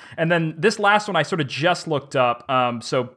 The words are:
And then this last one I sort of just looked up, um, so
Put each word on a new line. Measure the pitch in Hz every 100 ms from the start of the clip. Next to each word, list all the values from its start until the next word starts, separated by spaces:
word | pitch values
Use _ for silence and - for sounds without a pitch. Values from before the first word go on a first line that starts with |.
| - -
And | 165
then | 170 160 160
this | 196 214
last | 202 208 208
one |
I | 170
sort | 151 180
of | 139
just | 131 170 170 160
looked | 143 143 139
up, | 123 120 -
um, | 131 123 117
so | - 135 127